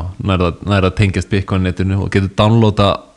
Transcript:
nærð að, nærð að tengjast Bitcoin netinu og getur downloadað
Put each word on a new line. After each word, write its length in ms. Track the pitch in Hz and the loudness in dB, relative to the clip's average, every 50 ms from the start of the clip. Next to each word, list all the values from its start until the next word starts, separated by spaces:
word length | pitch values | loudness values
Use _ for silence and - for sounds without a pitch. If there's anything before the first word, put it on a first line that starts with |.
| 80 92 95 | -6 -8 -10
nærð 320 | - - 98 95 87 90 | -6 -4 -2 0 0 0
að, 160 | 85 - - - | 0 -2 -4 -4
nærð 240 | 101 101 98 92 92 | -2 0 0 0 0
að 60 | - | 0
tengjast 320 | - 104 98 90 98 92 - | 0 0 0 0 -2 -4 -2
Bitcoin 320 | 110 98 92 - 98 92 92 | -4 -4 -2 -2 -2 -2 -2
netinu 380 | 92 87 - 92 95 95 98 | -2 -2 -2 -2 -2 -2 -2
og 80 | 92 98 | -2 0
getur 240 | - 98 98 92 - | 0 0 0 0 0
downloadað 640 | - 107 107 113 117 113 107 101 - 101 98 - - - - _ | 0 2 4 4 4 4 4 2 2 2 2 0 -2 -6 -14 _